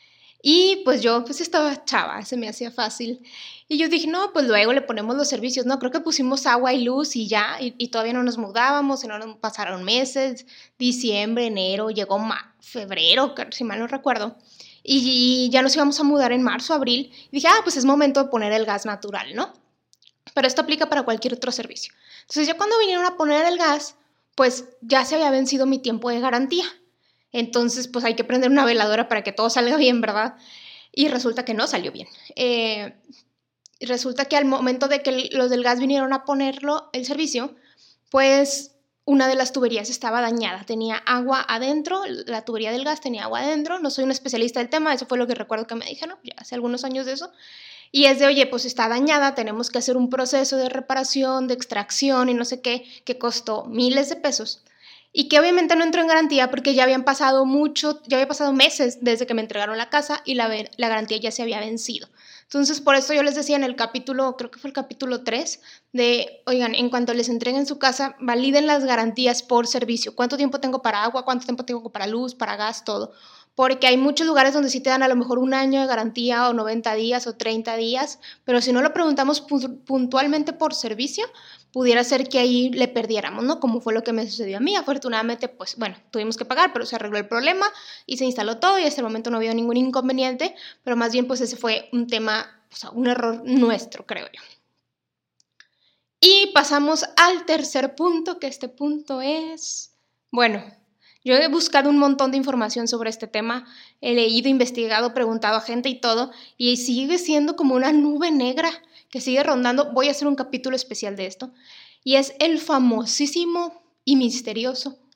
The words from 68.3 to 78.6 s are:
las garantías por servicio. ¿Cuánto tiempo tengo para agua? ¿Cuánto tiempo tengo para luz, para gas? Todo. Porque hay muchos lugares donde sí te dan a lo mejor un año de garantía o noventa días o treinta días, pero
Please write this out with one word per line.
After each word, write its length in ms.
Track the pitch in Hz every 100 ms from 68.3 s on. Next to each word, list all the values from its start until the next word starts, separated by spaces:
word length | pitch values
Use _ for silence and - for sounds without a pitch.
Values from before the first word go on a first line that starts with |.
| 240 262 277 302
las 180 | 294 277
garantías 560 | 240 226 226 254 247
por 240 | - 240 233
servicio. 500 | 254 233 233 - -
¿Cuánto 220 | 247 262
tiempo 220 | 277 277
tengo 220 | 269 254
para 220 | 240 208
agua? 220 | 220 254 254
¿Cuánto 200 | 247 247
tiempo 200 | 247 247
tengo 260 | 240 226
para 140 | 214 196
luz, 300 | 226 254 247
para 200 | 214 202
gas? 280 | 214 226
Todo. 300 | - 208 208 - - - _ -
Porque 300 | 262 262 262
hay 120 | 254
muchos 280 | 269 285 320
lugares 280 | 294 269
donde 180 | 285 277
sí 100 | 269
te 80 | 262
dan 140 | 262
a 40 | 262
lo 80 | 247
mejor 220 | 240 247
un 160 | 262
año 280 | 269 269 269
de 60 | 269
garantía 640 | 233 220 226 240 240 247
o 40 |
noventa 420 | 240 214 226 226 220
días 320 | 226 247 247
o 100 | 226
treinta 380 | 226 226 226 226
días, 440 | 226 254 285 - - - -
pero 160 | 247